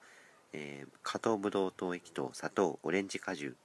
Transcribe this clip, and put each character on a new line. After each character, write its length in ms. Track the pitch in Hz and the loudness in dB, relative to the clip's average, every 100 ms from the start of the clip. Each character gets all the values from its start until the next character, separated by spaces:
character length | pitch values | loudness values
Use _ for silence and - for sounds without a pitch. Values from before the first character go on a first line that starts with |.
| - - - - - | -14 -20 -20 -20 -14
え 320 | 78 73 71 69 | -10 -8 -10 -14
ー、 40 | - | -12
加 160 | - - | -6 0
糖 200 | 117 110 | 2 4
ぶ 120 | 101 | 4
ど 180 | 101 95 | 2 2
う 40 | |
糖 220 | - 90 | 0 -2
液 180 | 87 - | -2 -6
糖、 180 | - 67 | -4 -4
砂 160 | - 78 | -4 -4
糖、 280 | - 90 - | 4 4 2
オ 80 | 78 | 0
レ 100 | 92 | 0
ン 80 | 98 | 0
ジ 100 | - | -4
果 160 | - | -4
汁、 220 | 85 71 62 | -4 -6 -8